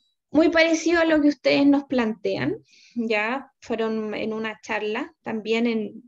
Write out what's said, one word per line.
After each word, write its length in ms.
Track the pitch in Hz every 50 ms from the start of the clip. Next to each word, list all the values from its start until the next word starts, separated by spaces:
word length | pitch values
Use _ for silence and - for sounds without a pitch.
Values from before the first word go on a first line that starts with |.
| _ _ _ _ _ _
Muy 200 | - 285 330 339
parecido 520 | 339 330 320 330 320 320 - 330 349 339
a 40 | 330
lo 140 | 320 320 311
que 80 | 285
ustedes 380 | 294 285 - - 277 285 285 285
nos 200 | 285 277 277 277
plantean, 720 | - 277 254 233 220 220 - - 196 190 202 240 285 392 466 _ _ _ _ - - -
ya 560 | 240 226 220 220 208 214 220 240 - 247 - _ _
fueron 540 | - - 240 220 226 220 220 220 214 214 208
en 180 | - - 220
una 300 | 220 220 220 220 214 -
charla, 520 | - - 220 208 208 214 214 233 302 330 - _ -
también 420 | 240 226 220 202 214 226 226 233
en 380 | 240 226 226 214 202 214 226 -